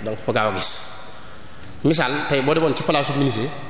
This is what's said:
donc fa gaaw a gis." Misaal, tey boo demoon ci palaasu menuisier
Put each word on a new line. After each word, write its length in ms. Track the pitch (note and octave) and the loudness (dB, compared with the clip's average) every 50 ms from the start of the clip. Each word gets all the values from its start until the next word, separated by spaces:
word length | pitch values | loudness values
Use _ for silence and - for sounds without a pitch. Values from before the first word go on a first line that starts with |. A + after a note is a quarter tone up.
| G2+ | -4
donc 140 | A2 G#2+ G#2 - | -4 -4 -4 -2
fa 60 | - A#2 | 0 2
gaaw 180 | A#2 A2 G#2+ | 4 4 2
a 40 | G2 | 2
gis." 380 | F#2 - - - - - - - - - - - - - - - - - - - - - - - - - | 2 2 2 2 0 -2 -4 -6 -8 -10 -10 -10 -12 -12 -12 -12 -12 -12 -12 -12 -12 -12 -12 -12 0 2
Misaal, 280 | - E3 - D3+ B2+ C#3 D3 C#3+ - | 2 4 4 2 2 0 -2 -2 0
tey 120 | D3 C#3 | 0 2
boo 120 | B2+ C3+ D#3 | 2 4 2
demoon 220 | E3 D#3+ D#3 C3 | 4 4 2 0
ci 80 | - - | 0 0
palaasu 300 | - E3 D3 C#3+ - C#3 | 2 2 2 2 0 0
menuisier 360 | C#3 C#3 C3+ A#2 G#2+ A2+ D3 - - - - | 2 2 2 2 0 -2 -4 -4 -6 -10 -10